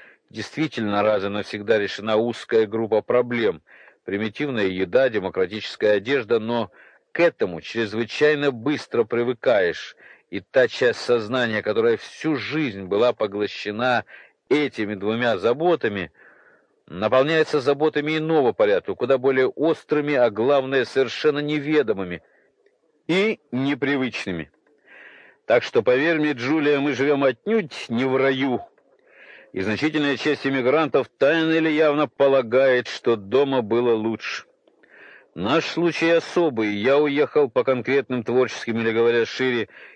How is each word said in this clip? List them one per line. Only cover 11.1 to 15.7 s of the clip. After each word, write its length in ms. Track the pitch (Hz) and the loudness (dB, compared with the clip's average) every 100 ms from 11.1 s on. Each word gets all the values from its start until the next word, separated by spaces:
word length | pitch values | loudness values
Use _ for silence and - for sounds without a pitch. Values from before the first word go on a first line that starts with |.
| 120 107 127 117 107 | -2 0 -2 -2 -2
которая 340 | 107 104 117 110 | -2 0 2 0
всю 400 | - - 160 139 | -4 -6 -4 -4
жизнь 480 | 101 156 139 98 | -4 -4 -4 -6
была 280 | 92 101 120 | -2 2 2
поглощена 920 | - 107 101 101 - 104 104 127 120 - - - _ - | 0 -4 -4 -6 -6 -8 -4 -2 -2 -4 -16 -20 _ -2
этими 460 | 147 143 - 104 | 0 0 -4 -6
двумя 420 | 101 101 113 123 98 | -4 -4 -2 0 0
заботами, 760 | 107 135 175 | 0 0 0